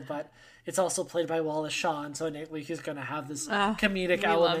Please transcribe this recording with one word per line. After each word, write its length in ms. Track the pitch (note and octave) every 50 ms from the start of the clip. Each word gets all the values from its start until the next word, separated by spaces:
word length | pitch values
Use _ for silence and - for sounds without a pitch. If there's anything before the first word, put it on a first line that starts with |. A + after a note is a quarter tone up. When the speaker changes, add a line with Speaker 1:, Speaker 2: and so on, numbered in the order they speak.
| C3+
Speaker 1:
but 240 | C3 D3+ D3 D#3 - _ - - - - - -
it's 120 | - D3+ F#3+
also 260 | F#3 E3+ - - F3
played 220 | - - F3 E3
by 160 | D3 E3 E3
Wallace 320 | D#3+ D#3 D3+ D#3 D#3 D3+ C3+
Shawn, 400 | - - G#3+ D#3 D3 D3 D3 C#3+
so 100 | - D#3+
innately 380 | D#3+ D3 D3 D#3+ D#3+ D#3 D#3
he's 180 | C3+ C#3+ E3 D#3
gonna 240 | - D#3+ D3 C#3+ C3
have 240 | B2 C#3+ D3+ C#3 C#3
this 180 | D3+ C#3 - -
Speaker 2:
Ugh, 260 | G3+ G3+ G3+ G3+ A3
Speaker 1:
comedic 460 | - - G3+ G3 F#3+ F#3 F3 F3 F3
Speaker 2:
we 60 | - E3+
love 220 | E3 E3 E3+ E3+ E3+ E3